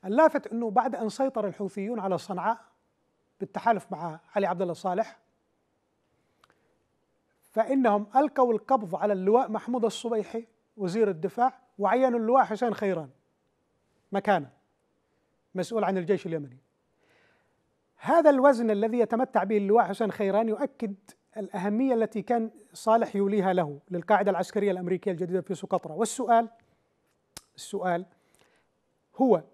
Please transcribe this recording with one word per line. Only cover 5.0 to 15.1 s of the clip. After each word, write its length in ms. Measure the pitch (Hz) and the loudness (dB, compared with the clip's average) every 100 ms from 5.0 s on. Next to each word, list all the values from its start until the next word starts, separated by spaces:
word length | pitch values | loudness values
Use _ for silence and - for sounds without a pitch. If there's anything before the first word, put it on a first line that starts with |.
| - - _ _ _ _ _ _ _ _ _ _ _ _ _ _ _ _ _ _ _ _ _ _ _ | -4 -8 _ _ _ _ _ _ _ _ _ _ _ _ _ _ _ _ _ _ _ _ _ _ _
فإنهم 560 | 220 226 269 240 208 214 262 | -2 0 2 4 2 2 2
ألقوا 380 | 294 - 254 | 2 2 2
القبض 420 | 214 - 269 202 165 | 2 2 0 0 -2
على 180 | 208 | -2
اللواء 380 | 196 185 233 254 | 0 4 4 2
محمود 340 | 214 - 247 226 | -4 -4 -2 -2
الصبيحي 600 | - 233 226 202 226 233 _ _ - | -4 -6 -4 -6 -10 -12 _ _ -8
وزير 320 | 185 202 208 | -4 0 0
الدفاع، 500 | 165 170 - 254 - _ - | 0 -6 0 -2 -2 _ -4
وعينوا 400 | 196 240 262 240 | 0 4 2 2
اللواء 240 | 220 262 | 2 4
حسين 300 | 202 208 240 | 4 0 -2
خيران 360 | 196 202 175 139 _ _ _ _ _ _ _ _ _ _ | -2 -2 -2 -6 _ _ _ _ _ _ _ _ _ _
مكانه 380 | 196 196 185 135 _ _ _ _ _ _ | -4 2 0 0 _ _ _ _ _ _